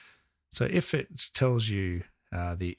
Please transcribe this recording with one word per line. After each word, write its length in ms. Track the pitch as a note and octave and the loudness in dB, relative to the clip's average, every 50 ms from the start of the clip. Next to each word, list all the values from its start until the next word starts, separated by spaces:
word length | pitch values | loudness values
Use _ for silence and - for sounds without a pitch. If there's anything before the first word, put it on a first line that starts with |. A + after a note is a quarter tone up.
| - - - _ _ _ _ _ _ _ | -20 -20 -20 _ _ _ _ _ _ _
So 140 | - - B2 | -4 -2 0
if 280 | - - F3 - - - | 2 2 2 2 2 0
it 360 | C#3+ - - - C3 - - | -2 -2 -4 -6 -6 -4 -2
tells 360 | - - C3+ B2+ B2 A#2 A2 G#2+ | 0 2 4 4 4 4 2 0
you, 360 | G#2 G2 F#2+ F2+ F2 F2+ F#2 - _ _ _ - | 0 0 0 0 -2 -4 -6 -8 _ _ _ -8
uh, 220 | - F2+ F2 F2 F2 | -6 -4 -4 -2 -2
the 220 | F2 F#2 F2+ F2+ | -2 -4 -4 -4